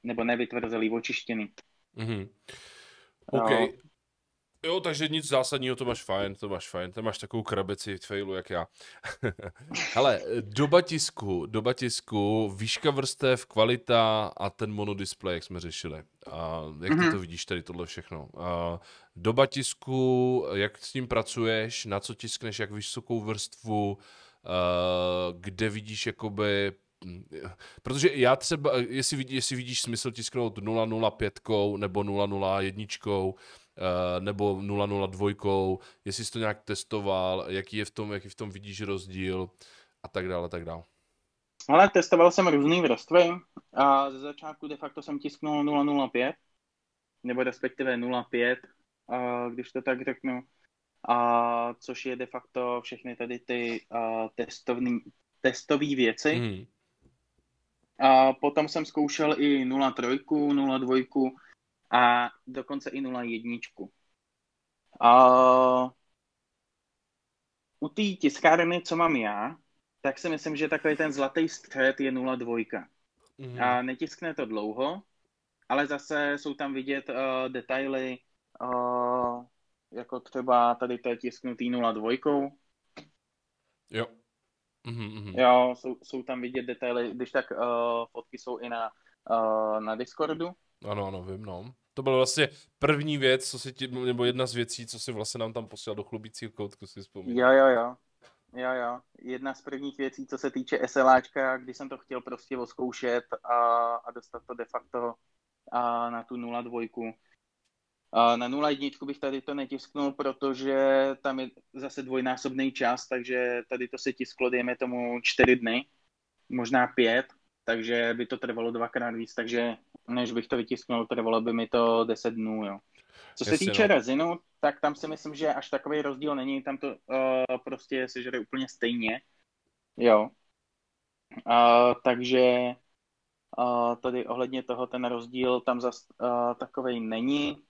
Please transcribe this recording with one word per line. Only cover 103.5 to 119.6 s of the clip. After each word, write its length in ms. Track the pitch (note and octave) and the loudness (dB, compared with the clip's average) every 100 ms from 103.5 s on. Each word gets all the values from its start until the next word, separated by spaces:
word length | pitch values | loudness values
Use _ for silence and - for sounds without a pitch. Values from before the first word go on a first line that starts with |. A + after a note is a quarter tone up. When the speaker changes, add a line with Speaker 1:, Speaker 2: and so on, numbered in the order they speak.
| A#2+ A#2+ A#2+ A#2 A#2+ | 2 4 2 0 -4
Speaker 1:
a 160 | A#2+ | -8
dostat 320 | A#2+ _ A#2 - | -16 _ -18 -14
to 60 | |
de 120 | A#2+ A2+ | -12 -8
facto, 480 | B2 _ B2 A#2+ A#2 _ _ _ _ - | -8 _ -6 -6 -8 _ _ _ _ -6
a, 380 | A#2+ A#2+ A#2+ A#2 | -2 -2 -2 -4
na 140 | A#2 | -6
tu 140 | A#2 B2 | -10 -10
nula 240 | A#2+ A#2+ | -8 -8
dvojku. 520 | A#2 A#2+ A#2 - A2+ A2+ _ _ _ _ _ _ _ _ _ | -6 -8 -8 -8 -10 -12 _ _ _ _ _ _ _ _ _
A 240 | A2+ A#2 A#2 | 4 4 4
na 120 | B2 | 0
nula 220 | C#3 D3 | 0 0
jedničku 360 | C#3 C#3 - C#3 | 0 -4 -8 -10
bych 140 | C#3+ | -6
tady 220 | C#3 C3+ | -6 -6
to 120 | C#3 | -6
netisknul, 580 | C#3+ C3 C3+ - D3 C#3+ | -8 -8 -10 -10 -4 -4
protože 640 | C3+ C#3 C3 C#3 C3 C3+ C3+ C3+ C3+ C3+ C3+ | -2 -4 -2 -4 -2 0 2 4 4 2 -2
tam 180 | C#3 C3 | -4 -4
je 100 | C3 - _ | -8 -12 _
zase 300 | C3+ C3+ - | -12 -10 -10
dvojnásobný 680 | C3 C3 B2+ B2+ C#3 C3 C3+ | -4 -2 0 -2 -4 -2 -2
čas, 360 | C3 A#2+ B2+ - | 0 0 0 -2
takže 540 | B2+ A#2+ B2+ B2 A#2+ A2+ | -6 -2 -2 0 -2 -4
tady 180 | B2+ B2 | -6 -6
to 100 | B2+ | -4
se 160 | C3+ | -6
tisklo, 360 | - B2+ - B2+ | -4 -8 0 0
dejme 260 | B2 B2 B2 | 2 0 -2
tomu, 420 | B2+ B2 A#2+ A#2+ | -4 -4 -4 -2
čtyři 320 | - - B2+ B2 | -2 4 6 6
dny, 300 | A#2 A#2+ C#3+ _ _ _ _ _ _ | 2 -4 -6 _ _ _ _ _ _
možná 380 | B2+ A#2 B2+ B2 | -6 0 2 2
pět, 380 | - A#2 A#2+ - _ _ _ | 2 4 4 -2 _ _ _
takže 500 | - A#2 A2 A#2+ A#2 A#2 | -4 -2 0 0 0 -2
by 80 | A#2+ | -4
to 120 | B2+ | -6
trvalo 340 | A#2+ A#2 A#2 | -6 -4 -4
dvakrát 400 | A#2+ A#2 B2+ A#2+ | -2 -4 -4 -4
víc, 220 | A2+ A2+ - | -6 -8 -6
takže 420 | A#2 A#2+ | -2 0